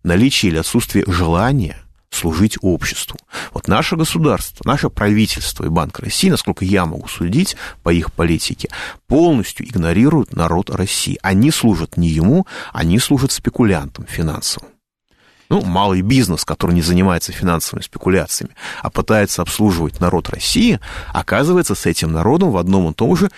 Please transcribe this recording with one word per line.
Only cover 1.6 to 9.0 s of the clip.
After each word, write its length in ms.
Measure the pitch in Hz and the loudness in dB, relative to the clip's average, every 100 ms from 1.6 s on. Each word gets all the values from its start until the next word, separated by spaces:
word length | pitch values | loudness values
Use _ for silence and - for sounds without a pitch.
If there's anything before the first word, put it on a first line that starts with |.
| 82 - - _ _ | -2 -6 -20 _ _
служить 480 | - 85 80 107 - | -6 -2 2 0 2
обществу. 560 | 95 78 - - - - - - - | 0 0 -2 -8 -10 -14 -16 -14 -10
Вот 160 | - - | -8 -2
наше 280 | 104 160 170 | 0 0 -2
государство, 680 | 160 165 151 95 - - | -2 0 2 0 -4 -6
наше 240 | - 139 120 | -2 0 -2
правительство 800 | - 104 104 107 - - - - | 0 2 2 2 -2 -8 -6 -4
и 20 | |
Банк 300 | 82 76 - | -2 -4 -6
России, 320 | - - 190 | -8 0 2
насколько 340 | 151 - - | 0 -2 -4
я 220 | 92 95 85 | 0 0 0
могу 220 | 80 - | -6 -10
судить 480 | - 87 127 196 - - - | -6 -2 0 0 -4 -14 -6
по 80 | 85 | 0
их 200 | 85 82 | 0 0
политике, 600 | - 85 80 - - - - - - | -2 0 0 -2 -8 -10 -10 -12 -12